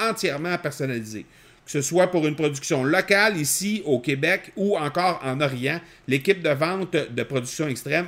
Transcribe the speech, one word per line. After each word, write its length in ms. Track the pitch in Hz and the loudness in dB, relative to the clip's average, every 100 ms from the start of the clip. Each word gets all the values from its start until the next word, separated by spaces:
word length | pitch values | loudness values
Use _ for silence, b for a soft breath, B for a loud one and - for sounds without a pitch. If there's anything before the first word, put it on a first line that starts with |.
entièrement 560 | 226 220 175 139 165 175 | -2 0 -2 -2 -2 -2
personnalisés. 680 | 156 135 135 120 110 107 - b b b - | -4 -4 -4 -4 -6 -10 -14 b b b -6
Que 60 | |
ce 100 | 147 | -4
soit 260 | 135 165 185 | 0 4 4
pour 180 | 185 156 | 4 2
une 100 | 151 | 2
production 480 | 151 139 - 147 131 | 0 0 -2 0 2
locale 500 | 185 190 196 214 190 | 2 4 4 4 2
ici 480 | 143 - 190 214 151 | 0 0 0 -2 0
au 140 | 127 | 0
Québec 540 | 147 139 156 190 - - | 2 0 0 0 -2 -2
ou 220 | 202 202 | 0 2
encore 420 | 147 139 180 170 | 0 0 0 0
en 200 | 131 131 | -2 0
Orient, 400 | 147 127 131 165 b b - | -2 0 -4 -4 b b -2
l'équipe 340 | 135 139 190 | 0 2 2
de 80 | 160 | 2
vente 460 | 139 160 190 185 165 | 2 2 0 0 -2
de 280 | 135 120 | -2 -4
Production 440 | - 135 123 - 156 | -2 -2 -4 -4 -4
Extrême 400 | 123 - 151 | -4 -2 -2